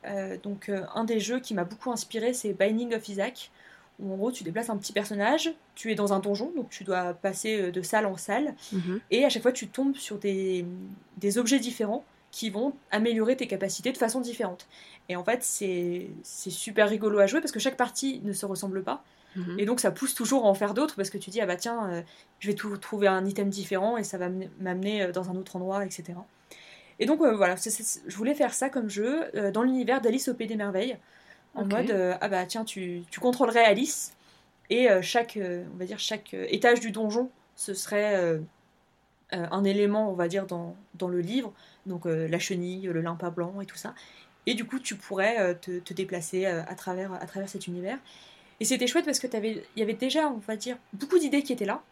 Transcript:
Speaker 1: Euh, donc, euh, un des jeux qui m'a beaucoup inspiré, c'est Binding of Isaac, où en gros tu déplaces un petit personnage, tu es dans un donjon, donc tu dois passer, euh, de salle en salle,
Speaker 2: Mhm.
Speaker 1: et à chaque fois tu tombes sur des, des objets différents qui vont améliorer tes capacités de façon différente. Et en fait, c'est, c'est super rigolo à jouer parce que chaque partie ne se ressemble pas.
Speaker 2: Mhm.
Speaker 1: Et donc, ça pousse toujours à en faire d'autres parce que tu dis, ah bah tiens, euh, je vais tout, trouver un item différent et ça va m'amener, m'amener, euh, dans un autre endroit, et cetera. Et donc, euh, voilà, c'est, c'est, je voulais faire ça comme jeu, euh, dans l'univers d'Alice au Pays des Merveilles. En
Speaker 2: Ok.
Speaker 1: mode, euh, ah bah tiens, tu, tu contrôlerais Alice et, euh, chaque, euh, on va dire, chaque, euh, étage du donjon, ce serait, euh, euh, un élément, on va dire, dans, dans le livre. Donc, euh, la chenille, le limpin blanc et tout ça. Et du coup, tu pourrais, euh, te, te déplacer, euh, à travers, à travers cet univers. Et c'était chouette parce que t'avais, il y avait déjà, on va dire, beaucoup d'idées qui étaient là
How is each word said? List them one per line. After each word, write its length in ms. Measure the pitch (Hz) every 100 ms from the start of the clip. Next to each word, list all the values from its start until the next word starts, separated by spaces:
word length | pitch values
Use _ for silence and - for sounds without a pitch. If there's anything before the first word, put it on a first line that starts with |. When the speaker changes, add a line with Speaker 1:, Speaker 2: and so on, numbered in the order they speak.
| -
Speaker 1:
Euh, 300 | 202 190 185
donc, 260 | 202 202 -
euh, 140 | 196 185
un 100 | -
des 140 | 226 226
jeux 220 | 196 254
qui 140 | 247
m'a 100 | 208
beaucoup 260 | 175 220 -
inspiré, 440 | 226 - 226 226
c'est 180 | 247 214
Binding 420 | 190 196 220 240
of 140 | 226 220
Isaac, 420 | 196 208 247 - _ - - - _
où 120 | 196
en 40 | 190
gros 160 | 214
tu 120 | 247
déplaces 240 | 190 180 233
un 60 | 208
petit 160 | 202
personnage, 640 | - 202 208 208 302 320 320 _
tu 160 | - 226
es 40 |
dans 180 | 214 202
un 60 | 196
donjon, 340 | 196 202 254 349
donc 120 | 233
tu 160 | -
dois 300 | 196 185 180
passer, 440 | 175 196 185 220 214
euh, 120 | 185
de 100 | 180
salle 240 | 170 220 214
en 100 | 185
salle, 360 | - 226 294 - -
Speaker 2:
Mhm. 280 | 190 175 190 -
Speaker 1:
et 140 | 226
à 60 | 277
chaque 120 | 233
fois 100 | 240
tu 140 | 247 208
tombes 280 | - 277 269
sur 220 | - 208
des, 480 | 202 190 190 185 175 180 190 196 - -
des 220 | 202 202
objets 200 | 233 269
différents 460 | 233 233 214 233 - _ _
qui 200 | - 220
vont 240 | 196 254 277 _
améliorer 460 | 214 226 226 220 254
tes 100 | 240
capacités 460 | 190 196 - 240
de 40 | 262
façon 240 | 226 247
différente. 460 | 240 226 208 180 - - - - _
Et 60 |
en 80 | 180
fait, 220 | 180 247
c'est, 640 | - - 196 180 175 175 180 165
c'est 260 | - - -
super 380 | 165 - 208 208
rigolo 320 | 214 214 208
à 60 | 196
jouer 120 | 269
parce 120 | 311
que 80 | 226
chaque 160 | 262 -
partie 440 | 247 - 269 262
ne 80 | 202
se 120 | 190
ressemble 380 | 202 190 196 190
pas. 220 | 190 277 - _ - 190
Speaker 2:
Mhm. 200 | 180 180
Speaker 1:
Et 40 | 202
donc, 120 | 247
ça 140 | 214
pousse 240 | 165 262 -
toujours 280 | 226 269
à 40 | 220
en 60 |
faire 200 | 196 208
d'autres 220 | 202 302 247
parce 140 | 196
que 80 | 202
tu 120 | 180
dis, 100 | 202
ah 60 | 202
bah 80 |
tiens, 340 | 175 233 233 202
euh, 100 | 170 165 - - _
je 80 | 202
vais 60 | 208
tout, 200 | 214 202
trouver 300 | - 214 202
un 180 | 185
item 240 | 190 196 202
différent 480 | 196 180 196 202 233
et 40 |
ça 160 | 208 185
va 100 | 180
m'amener, 220 | 185 190 -
m'amener, 440 | 185 180 196 208
euh, 100 | 185
dans 180 | 175 180
un 60 | 180
autre 180 | 190
endroit, 320 | 185 180 196 196
et 40 |
cetera. 340 | 190 165 175 190 _ _ - - - - -
Et 80 | 220
donc, 140 | 302
euh, 160 | 302 220
voilà, 200 | 185 180
c'est, 140 | -
c'est, 300 | 208 214 -
je 120 | - 185
voulais 180 | 226
faire 180 | 294 262
ça 160 | - 269
comme 220 | 262 220
jeu, 360 | 202 220 302 - -
euh, 160 | 202
dans 100 | 202
l'univers 380 | 247 262 226 262
d'Alice 260 | 233 247 269
au 80 |
Pays 140 | 247 220
des 80 | 220
Merveilles. 400 | 202 190 240 240 - - - - _
En 80 | - 196
Speaker 2:
Ok. 40 |
Speaker 1:
mode, 200 | 208 254
euh, 240 | 202 180 180
ah 60 | -
bah 180 | 185 180
tiens, 180 | 226
tu, 400 | 220 - 180 175 175
tu 80 | -
contrôlerais 440 | 247 247 254 233
Alice 480 | 226 202 285 - - - _ - _ _ _
et, 200 | 233 247
euh, 120 | 190
chaque, 340 | 165 240 233 214
euh, 260 | 185 175 180
on 40 | 180
va 80 |
dire, 160 | 180 208
chaque, 340 | - 214 -
euh, 120 | 190 185
étage 320 | 214 240 240
du 100 | 226
donjon, 400 | 208 220 214 254 _ _
ce 200 | - -
serait, 420 | 190 - 208 208 202
euh, 220 | 175 160 156 _ _ _ _ _ _ _ _
euh, 140 | 190 170
un 140 | 185
élément, 460 | 196 196 208 208 214
on 40 |
va 120 | 185 170
dire, 180 | 190 190
dans, 300 | 175 170 180 -
dans 140 | 170 185
le 120 | 180
livre. 320 | 170 247 226 - - - 190
Donc, 200 | 175 170
euh, 220 | 160 160
la 100 | 170
chenille, 480 | - 185 175 185 190
le 140 | 165
limpin 260 | 165 170 175
blanc 300 | 170 175 196
et 60 | 196
tout 100 | -
ça. 180 | - - - - - _ -
Et 80 |
du 100 | 233
coup, 140 | 233 262
tu 160 | - 202
pourrais, 420 | - 196 196 233
euh, 140 | 185
te, 240 | 175 - 180
te 120 | 175
déplacer, 540 | 175 190 180 165 185 190
euh, 160 | 170 165
à 80 |
travers, 380 | 185 - 185 190
à 140 | 185 180
travers 220 | 190 196
cet 180 | 196 190
univers. 320 | 175 185 262 - - - - - _
Et 40 |
c'était 220 | 220 254 247
chouette 180 | 330
parce 140 | 339 269
que 80 | 254
t'avais, 380 | 226 214 220 - -
il 40 |
y 20 |
avait 100 | 220
déjà, 340 | 220 262 285 302
on 100 | 240 208
va 100 | 220
dire, 200 | 247 247 _
beaucoup 240 | 196 277 370
d'idées 240 | 302 285
qui 100 | 285
étaient 120 | 240 196
là 160 | 247 -